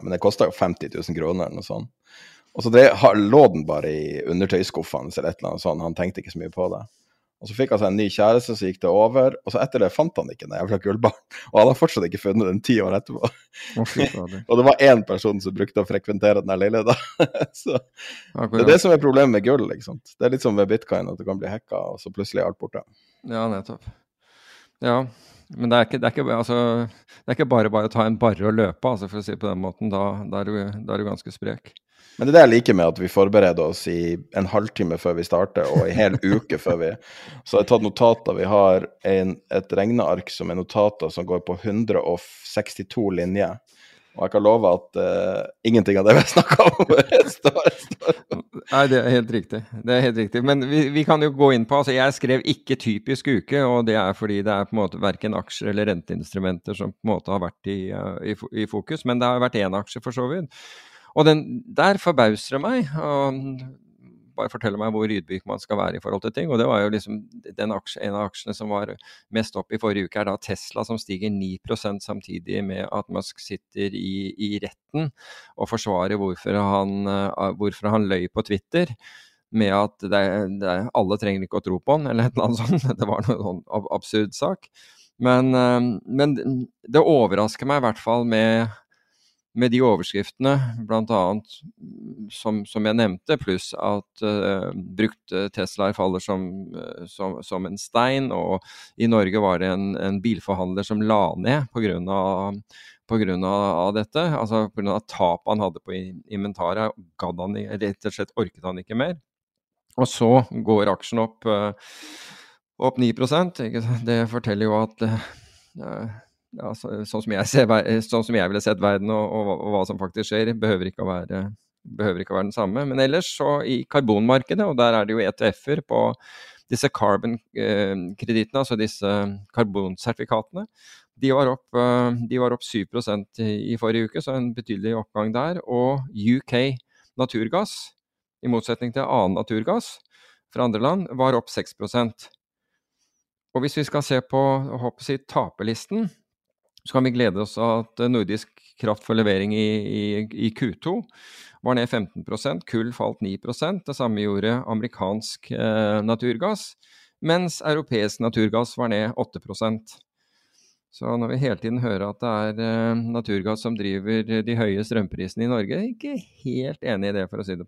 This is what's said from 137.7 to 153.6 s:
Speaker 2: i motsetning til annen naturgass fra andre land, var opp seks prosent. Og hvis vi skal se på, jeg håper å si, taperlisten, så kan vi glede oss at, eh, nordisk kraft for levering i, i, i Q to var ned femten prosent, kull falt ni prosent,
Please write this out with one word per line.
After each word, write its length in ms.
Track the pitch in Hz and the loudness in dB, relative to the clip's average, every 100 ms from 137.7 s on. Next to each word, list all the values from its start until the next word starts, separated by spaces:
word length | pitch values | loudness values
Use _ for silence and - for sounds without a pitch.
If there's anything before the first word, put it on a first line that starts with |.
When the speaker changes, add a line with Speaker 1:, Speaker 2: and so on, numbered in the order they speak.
| - - _ _ _ _ _ | -8 -16 _ _ _ _ _
Speaker 2:
i 80 | 123 | -2
motsetning 400 | 117 - 117 123 127 | -2 -2 -4 -4 -4
til 80 | |
annen 320 | 135 131 95 90 | 0 2 2 0
naturgass 640 | 117 110 110 226 - - _ _ _ _ _ | -2 -4 -2 -2 -4 -14 _ _ _ _ _
fra 120 | - | -2
andre 160 | 123 107 | -2 0
land, 240 | 131 190 170 | 0 0 -4
var 240 | 131 131 123 | -2 2 2
opp 160 | - | -2
seks 240 | - 90 - | -6 -8 -10
prosent. 540 | 101 123 117 - - _ _ _ _ _ _ _ _ _ _ _ _ | -4 -2 -2 -4 -20 _ _ _ _ _ _ _ _ _ _ _ _
Og 80 | 123 | -4
hvis 140 | 143 - | -4 -2
vi 60 | 143 | -2
skal 160 | 147 | -4
se 160 | 139 131 | 0 -2
på, 160 | - 135 135 135 | 0 0 2 0
jeg 160 | 135 120 | -2 -6
håper 220 | 123 - | -6 -6
å 20 | - | -6
si, 140 | 135 - | -8 -4
taperlisten, 800 | 151 95 - 107 113 - 208 214 - _ _ _ _ _ _ | -2 -2 -4 -6 -6 -6 -4 -4 -8 _ _ _ _ _ _
så 120 | - 135 | -4 0
kan 100 | 131 | 0
vi 80 | |
glede 260 | 123 117 92 | 2 0 0
oss 100 | 104 - | -4 -2
at, 400 | 117 113 110 - | 0 0 -4 -4
eh, 100 | 120 | 0
nordisk 400 | 123 95 110 - _ _ _ | 0 0 -4 -8 _ _ _
kraft 240 | 107 104 - | -4 -2 0
for 80 | |
levering 400 | 113 107 95 101 | 2 2 2 0
i, 140 | 107 107 107 101 | 0 0 -2 -4
i, 180 | 104 104 104 107 107 110 | -4 -4 -4 -6 -4 -4
i 20 | |
Q 220 | - 123 - | -2 -4 -4
to 140 | 160 220 - _ - - - _ | -4 -6 -6 _ -20 -20 -20 _
var 140 | - 123 | -2 0
ned 100 | 120 | 0
femten 380 | 120 95 - - | -2 -6 -10 -10
prosent, 400 | 110 139 170 - | -6 -6 -6 -4
kull 220 | 117 113 | -4 -4
falt 300 | 120 107 - | -4 -6 -4
ni 140 | 98 98 | -8 -8
prosent, 460 | - 120 | -10 -6